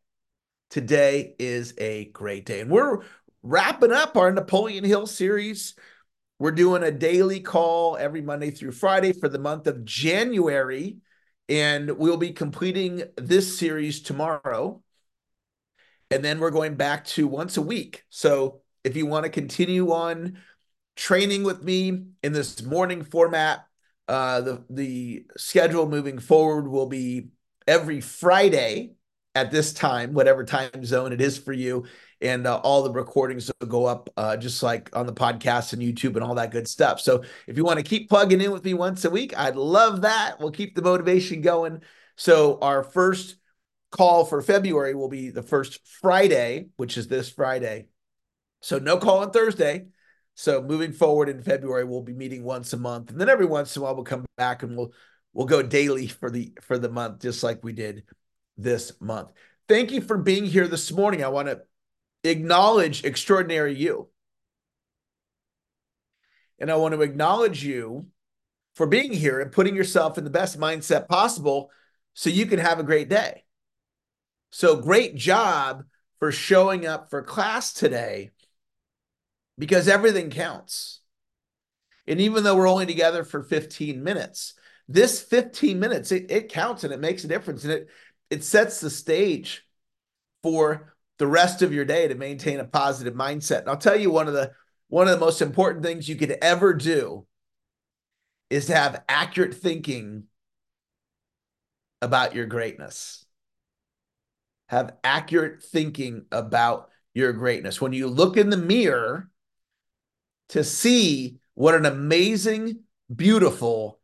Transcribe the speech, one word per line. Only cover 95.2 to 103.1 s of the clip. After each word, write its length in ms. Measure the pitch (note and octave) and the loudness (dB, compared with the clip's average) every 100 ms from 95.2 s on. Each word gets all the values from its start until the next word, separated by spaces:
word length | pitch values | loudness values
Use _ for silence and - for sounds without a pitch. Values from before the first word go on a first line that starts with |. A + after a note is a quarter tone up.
most 160 | E3 D#3+ | 2 2
important 440 | D3+ D3 F#3 E3+ | 0 2 2 0
things 240 | E3 E3 D#3 | -6 -6 -8
you 60 | |
could 160 | D3+ D3 - | -4 -4 0
ever 320 | E3 F3 G3 | 2 4 4
do 540 | D3+ D#3 D3+ G#2 - - _ _ _ _ _ _ _ _ _ _ _ - | 2 2 0 -2 -10 -18 _ _ _ _ _ _ _ _ _ _ _ -6
is 180 | C#3+ C3 | -4 2
to 80 | |
have 280 | D#3+ C#3+ C#3+ - | 2 2 -2 -2
accurate 460 | C#3+ F3+ F#3 D#3+ | -2 0 -2 -2
thinking 720 | A#2+ F3+ E3 D3+ B2 G#2 G#2+ G#2 _ _ _ _ _ _ _ _ _ _ _ _ _ _ _ _ - | -2 -6 -6 -8 -10 -10 -16 -18 _ _ _ _ _ _ _ _ _ _ _ _ _ _ _ _ -8
about 320 | A#2+ B2+ B2+ | -2 0 0
your 120 | A#2 | -4
greatness. 800 | A2+ A#2 A2+ - - - - | -8 -6 -8 -10 -18 -16 -16